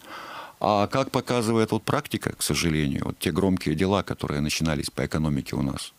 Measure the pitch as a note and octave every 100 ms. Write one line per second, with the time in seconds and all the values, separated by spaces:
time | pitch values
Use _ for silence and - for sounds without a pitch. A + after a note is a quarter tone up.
0 | - - - - - - - G#2 G#2 C3+
1 | C3+ C3 - B2 A2 A2+ A2 G#2+ - C3+
2 | - G#2+ - - - D2 E2+ D#2 D2 C2+
3 | - - F#2+ E2 F#2+ F#2 - D#2+ F#2+ G2+
4 | - - - D2 D2+ - D#2+ D2 C#2 -
5 | C2 D#2+ D#2 C#2 B1 - C#2 - -